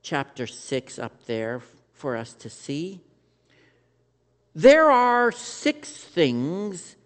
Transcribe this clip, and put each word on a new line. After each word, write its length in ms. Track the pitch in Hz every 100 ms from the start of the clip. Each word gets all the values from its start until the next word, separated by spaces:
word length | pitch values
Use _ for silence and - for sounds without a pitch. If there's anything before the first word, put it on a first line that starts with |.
chapter 460 | - 151 135 - 117
six 500 | - - 135 127 -
up 280 | 117 _ -
there 340 | 113 110 123 - _ _
for 240 | _ 143 117
us 180 | 113
to 140 | - 113
see. 520 | - - 143 180 190 _ _ _ _ _ _ _ _ _ _ _ _ _ _ _
"There 380 | 156 214 302 311
are 400 | 254 247 240 240
six 580 | 220 - - 285 294 -
things 1040 | - - - 147 120 135 185 208 185 - -